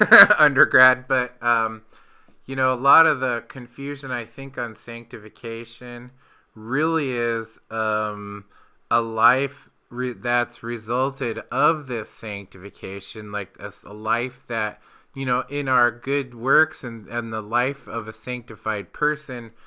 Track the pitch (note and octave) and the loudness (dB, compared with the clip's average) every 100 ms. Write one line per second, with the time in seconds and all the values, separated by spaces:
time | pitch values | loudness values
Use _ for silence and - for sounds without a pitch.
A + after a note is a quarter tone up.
0 | - A3+ G3+ G#3 D3 C3 C#3 C3 B2+ B2+ | 8 10 10 8 4 4 6 8 8 6
1 | B2+ C3 B2 - A#2+ A#2 A2 A2 - - | 0 -2 -2 -4 0 0 0 -4 -16 -20
2 | - - - - - C3+ C3 B2+ C3+ D3+ | -20 -20 -20 -18 -8 0 0 2 6 8
3 | D#3+ C3+ C3 A#2 A2+ C3+ A#2+ - C#3 C#3+ | 6 4 -2 -4 -6 -12 -14 -10 -8 -8
4 | C3+ B2 A2+ - C3+ C3 A#2+ G#2+ - A#2 | -6 -8 -8 -12 -10 -6 -8 -8 -12 -12
5 | A2+ A2+ G#2 - A#2 A2+ A#2 - B2 A#2+ | -12 -14 -14 -12 -10 -8 -10 -14 -14 -14
6 | B2+ - _ _ _ A2 A2 C3 D#3+ E3 | -16 -20 _ _ _ -14 -4 0 2 2
7 | C#3 B2 A#2+ A2+ A2+ - - A2+ A2 G#2+ | 0 0 0 -2 -6 -14 -10 -4 0 0
8 | G#2+ G#2 G2+ G2+ G2+ - _ _ - A#2 | -2 -6 -10 -12 -14 -20 _ _ -2 0
9 | A2+ A2+ A2+ C3 C#3 C3+ - _ _ A#2+ | 0 4 4 4 0 -6 -20 _ _ -6
10 | B2+ G2+ A#2+ B2 A#2+ - A#2 A#2 G#2+ B2 | -4 -4 0 0 0 -4 -8 -6 -2 0
11 | C3+ C3+ B2 G#2+ - B2+ D3 D#3+ C3+ A#2 | 0 -2 -4 -4 -6 0 2 0 -4 -6
12 | G#2+ - A2 G2+ G2 F#2 F#2+ - G2 G2 | -6 -10 -10 -10 -12 -14 -16 -12 -10 -10
13 | - A2 G#2+ G#2 G2 - G#2 - - G#2+ | -10 -12 -8 -8 -8 -10 -12 -12 -14 -8
14 | G#2+ A#2 B2+ C3 - A2+ G#2+ - _ - | -2 -2 -2 -8 -8 -4 -4 -6 _ -20
15 | _ C3+ C3 B2+ B2+ C#3+ C#3 B2+ A#2+ A#2 | _ -6 -2 -2 -2 -4 0 2 2 0
16 | C3+ C#3+ B2+ A#2 B2 D3 D#3 - B2 A2+ | -4 -4 -4 -6 2 4 2 -2 -10 -12
17 | F2 A#2 A#2 A2+ G#2 A#2 C3 C#3 - A2+ | -8 -8 -6 -6 -2 -2 -2 -4 -8 -8
18 | G#2+ - - B2 A2+ A2 A2 G#2 F#2+ - | -8 -10 -8 -10 -10 -10 -6 -6 -6 -4
19 | D3+ C#3+ - B2+ A#2 - | -2 -2 -8 -12 -12 -18